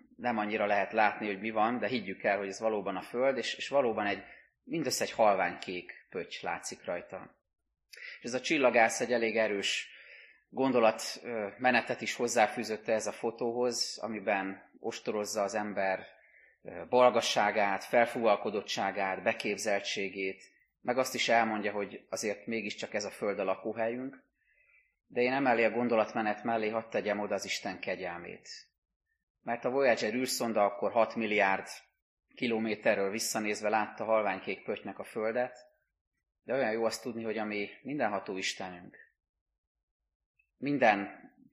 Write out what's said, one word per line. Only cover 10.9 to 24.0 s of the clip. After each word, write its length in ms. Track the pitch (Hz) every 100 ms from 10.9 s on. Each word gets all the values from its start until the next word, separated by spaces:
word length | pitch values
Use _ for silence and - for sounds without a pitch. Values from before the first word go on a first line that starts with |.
| 110 - -
ö, 260 | 120 113 98 -
menetet 420 | 127 120 - 123
is 140 | 113
hozzáfűzött 760 | - 120 117 104 - 110 107 -
ez 180 | 110 104
a 60 |
fotóhoz, 840 | - 117 - 120 120 123 117 - -
amiben 680 | 110 107 95 98 95 98 - -
ostorozza 640 | 113 - - 107 104 110
az 120 | 98
ember, 520 | 107 104 98 95 95 - - _ _ _ _
ö, 220 | - 85 82
balgasságát, 960 | 123 123 113 - 123 104 107 101 95
felfúvalkodottságát, 1400 | - 120 117 127 117 101 110 101 - - 98 95 95 92
beképzeltségét, 1300 | 101 - 110 98 107 101 - 107 98 98 95 - - _ _ _
meg 140 | - 123
azt 160 | 127
is 140 | 120 -
elmondja, 440 | 117 110 107 101
hogy 340 | 104 98 - -
azért 380 | 95 107 101 -
mégiscsak 480 | 113 104 - 110
ez 100 | 104
a 60 | 98
Föld 280 | - 104 98
a 60 |
lakóhelyünk, 760 | 95 95 113 110 113 123